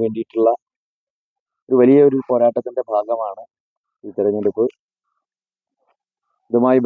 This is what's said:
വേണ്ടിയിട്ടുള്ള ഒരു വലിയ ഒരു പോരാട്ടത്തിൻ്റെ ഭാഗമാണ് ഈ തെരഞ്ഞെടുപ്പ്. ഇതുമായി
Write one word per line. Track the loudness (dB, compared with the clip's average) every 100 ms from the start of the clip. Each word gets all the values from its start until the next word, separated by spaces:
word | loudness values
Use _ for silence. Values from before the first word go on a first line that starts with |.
വേണ്ടിയിട്ടുള്ള | -4 -6 -8 -2 0 -2 _ _ _ _ _ _ _ _ _ _ -2
ഒരു | 2
വലിയ | 4 6 4
ഒരു | 2 -2
പോരാട്ടത്തിൻ്റെ | 0 0 -2 -6 -10 -4
ഭാഗമാണ് | -6 -4 -6 -8 -12 -20 _ _ _ _ _ -12
ഈ | -4
തെരഞ്ഞെടുപ്പ്. | -2 -2 -4 -2 -4 -6 _ _ _ _ _ _ _ _ _ _ _ _ _ _ _ _ _
ഇതുമായി | 0 2 2